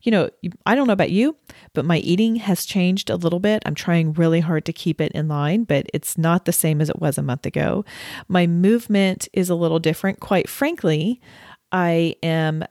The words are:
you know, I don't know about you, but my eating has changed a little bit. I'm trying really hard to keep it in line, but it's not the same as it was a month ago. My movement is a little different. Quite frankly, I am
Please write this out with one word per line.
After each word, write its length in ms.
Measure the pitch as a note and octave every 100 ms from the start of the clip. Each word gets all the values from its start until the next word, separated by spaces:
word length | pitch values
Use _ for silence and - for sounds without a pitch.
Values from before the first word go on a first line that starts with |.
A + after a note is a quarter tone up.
you 100 | -
know, 200 | G#3+ D3+ _ F3 - -
I 80 |
don't 140 | A#3+ C4+
know 60 |
about 180 | G3 E3+
you, 240 | F#3 C4 D#4+ _ - -
but 120 | - C#3+
my 140 | E3+
eating 380 | - F3 A3+ A3+
has 280 | G3+ F3+ -
changed 460 | G3+ F3+ F#3+ -
a 40 | F3+
little 240 | E3 F3
bit. 220 | G#3 G#3+ -
I'm 80 | D3
trying 380 | - E3+ D#3+
really 260 | D3+ E3 E3
hard 260 | E3 D#3+ D#3
to 80 |
keep 260 | E3 - D#3
it 100 | D#3
in 160 | - D#3
line, 380 | D3 C#3+ G3+ A3+
but 200 | C#3+ -
it's 240 | - - -
not 280 | E3 E3+ -
the 80 |
same 280 | E3+ D#3+ D3+
as 80 | D3+
it 100 | -
was 200 | D#3+ C#3
a 20 |
month 240 | C#3+ B2+ -
ago. 400 | - C#3+ - G#3 - - - -
My 200 | F3+ F3
movement 800 | E3+ F#3 A#3 A3+ G#3 F#3+ F#3 -
is 180 | - F3+
a 40 | E3+
little 220 | E3+ D#3+
different. 420 | E3 D#3+ F#3+ -
Quite 300 | - F#3+ -
frankly, 720 | - C#4 E4+ F3+ D#3 E3+ B3 - - - - _
I 440 | F#3 F3 E3 E3 -
am 400 | E3 D#3+ D#3+ D#3 -